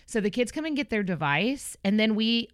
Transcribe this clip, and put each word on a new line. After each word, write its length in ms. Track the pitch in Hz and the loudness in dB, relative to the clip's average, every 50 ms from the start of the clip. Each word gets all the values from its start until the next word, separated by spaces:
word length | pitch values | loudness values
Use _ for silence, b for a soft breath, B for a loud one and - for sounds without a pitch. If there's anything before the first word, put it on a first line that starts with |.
| B | B
So 140 | - - 220 | -4 -2 0
the 100 | 196 208 | 0 0
kids 200 | - 247 240 214 | 0 0 -2 -2
come 140 | - 311 302 | -2 -4 -4
and 100 | 320 294 | -2 -2
get 140 | 294 240 - | -2 -2 -2
their 140 | 226 214 202 | -2 -2 0
device, 720 | 180 180 147 156 143 143 156 202 254 - - - - - - - | -2 -2 0 0 2 2 2 2 0 -2 -4 -8 -12 -10 -4 0
and 160 | 196 208 214 | 2 2 4
then 160 | 214 220 214 | 4 2 2
we 320 | 214 220 226 233 233 233 - | 2 2 2 2 0 -2 -2